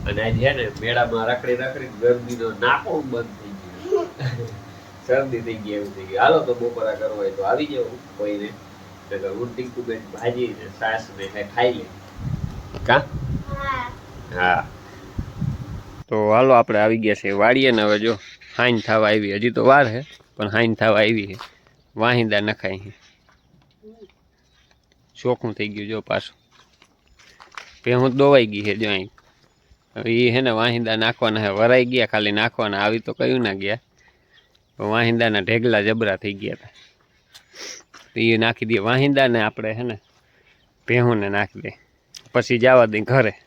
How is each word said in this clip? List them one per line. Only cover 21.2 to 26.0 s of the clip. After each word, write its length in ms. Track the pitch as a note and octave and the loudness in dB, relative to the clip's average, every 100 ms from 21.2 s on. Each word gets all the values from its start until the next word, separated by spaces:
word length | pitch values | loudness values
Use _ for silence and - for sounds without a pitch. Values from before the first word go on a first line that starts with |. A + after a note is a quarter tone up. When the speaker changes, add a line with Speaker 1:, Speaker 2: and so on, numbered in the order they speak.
| G2+ | -4
Speaker 1:
છે. 60 | F#2 - _ _ _ _ G#2+ | -12 -16 _ _ _ _ -2
વાહિંદા 460 | A2+ B2 A2+ G#2 | 2 2 2 0
નખાય 360 | G#2 G#2+ F#2+ F#2+ | 0 -4 -6 -8
છે, 80 | G2 - _ _ _ _ _ _ _ _ G#3+ A3+ G3 _ _ _ _ _ _ _ _ _ _ - | -14 -20 _ _ _ _ _ _ _ _ -20 -20 -20 _ _ _ _ _ _ _ _ _ _ -6
ચોખ્ખું 360 | B2 B2 A#2 G2+ | -2 -2 -4 -6
થઈ 120 | G#2+ | -6
ગયું 160 | G#2 G#2 | -6 -6
જો 120 | A2 | -8